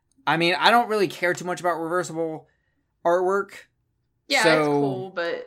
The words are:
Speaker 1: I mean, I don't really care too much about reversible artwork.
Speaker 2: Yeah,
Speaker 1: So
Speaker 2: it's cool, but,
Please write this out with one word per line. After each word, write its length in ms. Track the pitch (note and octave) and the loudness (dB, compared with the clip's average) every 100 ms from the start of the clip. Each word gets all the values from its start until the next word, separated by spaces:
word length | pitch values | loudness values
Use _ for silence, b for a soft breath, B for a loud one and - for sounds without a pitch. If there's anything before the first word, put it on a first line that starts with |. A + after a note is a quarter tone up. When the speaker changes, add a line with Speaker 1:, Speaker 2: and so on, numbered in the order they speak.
| _ _ - | _ _ -2
Speaker 1:
I 100 | D#3+ | 0
mean, 200 | E3+ F3+ | 0 2
I 140 | D#3+ | 4
don't 160 | A#3 A#3 | 4 2
really 180 | G#3+ F3+ | 0 -2
care 260 | - F3 | 0 -2
too 120 | F3 | -2
much 160 | F3 F3 | -6 -4
about 180 | F3 D#3+ | -2 -2
reversible 680 | E3 F3+ E3 E3 E3 D#3 - _ _ _ _ _ | -2 -2 -4 -4 -6 -8 -14 _ _ _ _ _
artwork. 460 | E3+ F3 F3+ G3 F#3+ - - _ _ _ _ _ - | 0 2 2 0 -4 -10 -20 _ _ _ _ _ -2
Speaker 2:
Yeah, 160 | C#4 | 2
Speaker 1:
So 160 | G3+ D#3 | 4 4
Speaker 2:
it's 80 | D3+ | 2
cool, 460 | C#3+ C#3+ C3 F#3+ | 2 0 -2 -8
but, 320 | F3+ E3+ E3 | -6 -6 -6